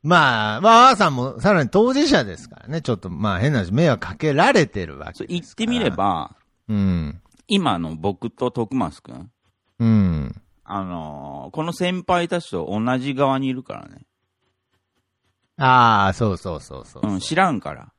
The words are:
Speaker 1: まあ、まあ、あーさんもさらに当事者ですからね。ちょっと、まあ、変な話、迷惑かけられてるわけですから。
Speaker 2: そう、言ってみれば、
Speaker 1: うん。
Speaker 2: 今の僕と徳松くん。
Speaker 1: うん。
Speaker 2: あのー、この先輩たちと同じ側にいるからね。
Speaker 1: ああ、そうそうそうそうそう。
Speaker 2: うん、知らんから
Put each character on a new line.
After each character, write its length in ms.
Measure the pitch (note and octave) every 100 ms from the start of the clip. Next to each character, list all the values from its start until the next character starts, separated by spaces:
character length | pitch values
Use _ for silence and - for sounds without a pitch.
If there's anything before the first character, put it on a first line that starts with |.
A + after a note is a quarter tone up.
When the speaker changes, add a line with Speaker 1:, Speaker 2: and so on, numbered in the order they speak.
Speaker 1:
ま 520 | D3+ F3 C#3+ A#2 G#2+ G#2+
あ、 40 |
ま 280 | G#3+ A3+ C4
あ、 20 |
あ 20 |
ー 40 | G#3+
さ 120 | F3+
ん 80 | C3
も 240 | C3 -
さ 140 | E3+
ら 100 | F#3+
に 60 | C3+
当 240 | F#3+ A#3+
事 140 | C4 D4
者 160 | A3
で 120 | G#2+ E2
す 140 | -
か 60 | -
ら 120 | G#2
ね。 140 | D#3+
ち 80 | C#3
ょ 20 |
っ 60 | G#2
と、 100 | F#2
ま 280 | D#2+ G#2 F#2
あ、 40 |
変 140 | C3
な 60 | C3+
話、 120 | F2
迷 160 | A#2 E3
惑 180 | A#2 -
か 80 | -
け 180 | D#3
ら 180 | C#3 G#3+
れ 140 | B3 C3+
て 180 | G#2 E2
る 120 | C#2
わ 80 | D2+
け 60 |
で 20 |
す 40 | -
か 60 |
ら。 40 | -
Speaker 2:
そ 60 |
う、 60 | F3
言 20 |
っ 120 | -
て 120 | - A3+
み 120 | A#3+
れ 120 | E3
ば、 460 | F#2 G2 E2+ - _ _ _ -
Speaker 1:
う 60 |
ん。 480 | G#2 F#2+ F2 D2+ F2 _ _ _
Speaker 2:
今 300 | G3 D#3 F2
の 180 | D#2+ D#2+
僕 340 | G2 F#2+ A#2
と 200 | _ B2
徳 260 | B2 A2 C3
松 260 | E2 -
く 100 | -
ん。 180 | B1 F#2+ _ _ _ _ _
Speaker 1:
う 60 |
ん。 580 | A#2 A2 F#2 D#2 C2+ - _ _
Speaker 2:
あ 220 | - G2+
の 640 | F#2 F2 D#2 D2 C#2+ C#2+ C2+
ー、 20 |
こ 100 | -
の 100 | D#3+
先 320 | E3 F3+ F#3 F3
輩 220 | F3 E3+
た 140 | F3
ち 80 | -
と 180 | F#2 D#2+
同 280 | G2+ A#2 B2+
じ 160 | C3+
側 240 | C3 C#3 C3+
に 100 | C3+
い 40 |
る 80 | B2+
か 120 | -
ら 140 | - -
ね。 140 | - _ _ _ _ _ _ _ _ _ _ _ _ _ _ _ -
Speaker 1:
あ 520 | C3 B2+ A#2+ G#2+ G2
あ、 20 |
そ 200 | F#2 A2
う 40 | F2+
そ 200 | F#2+ D#2
う 40 |
そ 200 | - C2+
う 40 |
そ 160 | - -
う 20 |
そ 60 | G#2+
う。 40 |
Speaker 2:
う 40 | F#2+
ん、 40 |
知 140 | -
ら 160 | D#3 F#3+
ん 100 | B2+
か 120 | -
ら 180 | C#2+ -